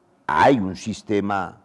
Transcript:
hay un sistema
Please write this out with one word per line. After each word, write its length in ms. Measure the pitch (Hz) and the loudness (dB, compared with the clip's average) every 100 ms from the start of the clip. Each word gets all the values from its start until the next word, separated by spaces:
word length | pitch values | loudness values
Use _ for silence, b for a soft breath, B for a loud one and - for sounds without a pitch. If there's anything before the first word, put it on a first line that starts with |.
| _ _ - | _ _ -4
hay 320 | 78 117 135 | 4 4 4
un 160 | 95 92 | 0 -6
sistema 840 | - 98 - 101 101 101 87 - | -8 -8 -4 -2 -2 -4 -6 -12